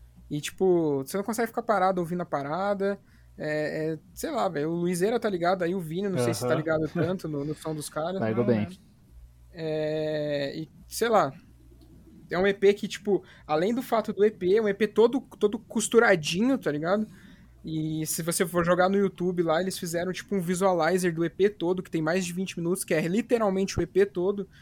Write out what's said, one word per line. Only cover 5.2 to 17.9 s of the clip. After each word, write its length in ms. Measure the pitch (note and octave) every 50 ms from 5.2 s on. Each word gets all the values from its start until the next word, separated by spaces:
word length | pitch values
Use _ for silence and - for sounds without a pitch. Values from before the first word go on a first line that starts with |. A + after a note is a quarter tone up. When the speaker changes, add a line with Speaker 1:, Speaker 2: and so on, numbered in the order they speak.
Speaker 1:
tá 80 | A#3 A3
ligado, 340 | F#3+ E3+ E3 E3+ F#3+ F#3 F3+
aí 120 | E3 F3+
o 60 | G3
Vini, 280 | E3+ D3+ D#3+ F3+ G3+ G3+
não 100 | F#3 C3
sei 140 | B2 A#2+ A#2
se 60 | -
tá 80 | B2 B2
Speaker 2:
Aham. 80 | D3+
Speaker 1:
ligado 320 | E3 D3+ D#3+ D#3+ D#3+ D#3+ D3+
tanto 400 | - F3 D#3+ E3 F#3 F3+ - E3
no, 160 | D3+ C#3+ C#3+
no 100 | D3+ D3+
som 200 | - - D#3+ D#3+
dos 140 | D3+ C#3+ -
caras. 300 | - D3+ D#3 E3+ F#3 F#3+
Speaker 2:
Vai, 160 | A#2 A2 A2
Speaker 3:
Não, 100 | A#2 A#2
Speaker 2:
bem. 160 | A2+ A#2 G#2+
Speaker 3:
né? 80 | G#2 - - - - - - - - - - - - - - - - - -
Speaker 1:
É, 1040 | F3 D#3+ D#3 D#3 D#3 D#3 D3+ D#3 D#3 D#3 D#3 D#3 D3+ D3 D3+ D3 C#3+ C#3+ C#3 -
e, 120 | - D#3+ - - - - -
sei 200 | - - A3 A#3
lá, 240 | A3+ G3 E3 C#3 - - - - - - - - - - - - - - - - - - - -
é 80 | D#3+ F3
um 80 | F#3+
E 80 | G3+ G3
P 180 | G3+ - G3 G#3
que, 160 | G#3 - G3
tipo, 340 | - - - G#3 G3 E3+ - - - - -
além 280 | - D3+ D#3 E3+ G#3 A#3+
do 80 | B3+ A#3+
fato 300 | - A#3 A3 G#3+ - G3+
do 120 | F#3+ G3+
E 60 | A3
P, 260 | G#3+ D#3 F3+ F3+ F#3+
é 60 | A3+ A3
um 60 | G#3
E 40 | G3
P 160 | - G#3+ G#3
todo, 320 | - - A3 A#3+ A#3+ C4+ - - - -
todo 200 | - G3+ G#3 G#3+
costuradinho, 1000 | - - - A3 G#3+ - - A3+ A#3 A3+ G3 F3 D3 D3+ D#3+ F3+ A3+ C4 C4+
tá 140 | A#3+ - D#3+
ligado? 360 | D3 D3 D#3 E3+ F#3+ G#3+ G#3+ G#3+ - - - - - - - - - - -
E 400 | - D#3 D#3 D#3 D#3